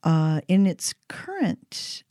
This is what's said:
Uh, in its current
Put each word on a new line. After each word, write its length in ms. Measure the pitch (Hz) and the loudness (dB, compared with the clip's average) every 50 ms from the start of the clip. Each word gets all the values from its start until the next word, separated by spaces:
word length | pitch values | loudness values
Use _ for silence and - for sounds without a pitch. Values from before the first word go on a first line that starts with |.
| - | 2
Uh, 360 | 165 160 160 156 156 156 151 - | 2 2 4 4 2 0 -2 0
in 200 | - 185 196 196 | 2 4 4 4
its 280 | 190 165 - - - - _ _ _ | 2 0 -2 -6 -8 -8 _ _ _
current 960 | - - - - 392 392 285 190 - _ _ _ - - - - - - _ _ | -16 -14 -12 -12 -4 -2 -2 -2 -2 _ _ _ -14 -12 -12 -12 -14 -14 _ _